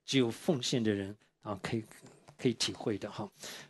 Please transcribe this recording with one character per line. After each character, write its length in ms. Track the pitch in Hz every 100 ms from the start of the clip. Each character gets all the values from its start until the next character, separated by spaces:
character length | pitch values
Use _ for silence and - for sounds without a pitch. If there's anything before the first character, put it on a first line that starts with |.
| -
只 120 | 135
有 120 | 117
奉 320 | 113 - 139
献 200 | - 131
的 100 | 110
人 220 | 101 98 107 _ _
啊， 160 | 107 95
可 160 | - 113
以， 80 | 110 - - - - -
可 100 | 131
以 60 |
体 180 | 110 -
会 240 | 95 123 98
的 140 | 104
哈。 180 | 107 104 - - -